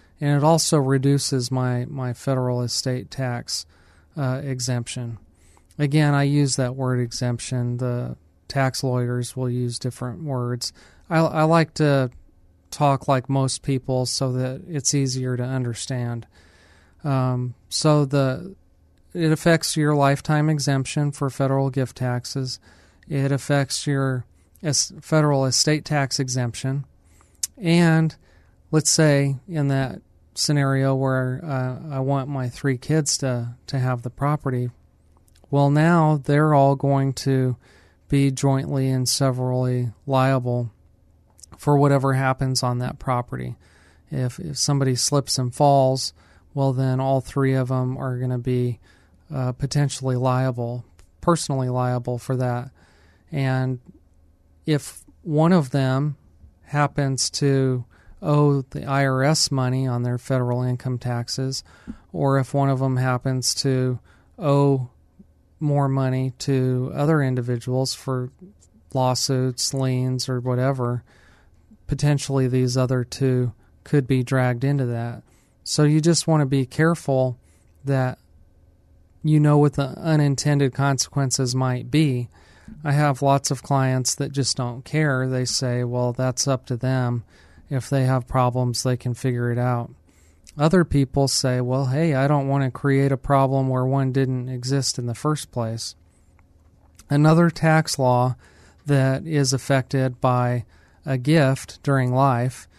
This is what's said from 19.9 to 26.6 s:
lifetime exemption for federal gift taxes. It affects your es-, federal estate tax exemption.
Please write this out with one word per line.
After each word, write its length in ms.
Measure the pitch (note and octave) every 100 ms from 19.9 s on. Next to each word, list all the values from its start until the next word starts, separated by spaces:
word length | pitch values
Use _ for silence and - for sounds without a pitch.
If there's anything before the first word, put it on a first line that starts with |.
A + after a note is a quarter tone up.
lifetime 560 | D3 C#3 C#3 - D3+ D3+
exemption 600 | D3+ C3+ C3+ C3 D3+ C#3+
for 180 | C#3 C#3
federal 400 | - C3+ C3+ C3+
gift 260 | C3 B2+ -
taxes. 640 | B2+ B2 - C#3 B2+ - _ - _ _ -
It 240 | C#3+ C#3
affects 540 | C#3 - C#3+ C3+ - D3
your 400 | C#3 C3+ B2+ - _ _ _
es-, 300 | E3 C3+ - -
federal 460 | - D#3 D3+ C#3 C3
estate 400 | B2+ D3+ D3+ -
tax 340 | D3+ C3+ -
exemption. 640 | C3 B2+ A#2+ -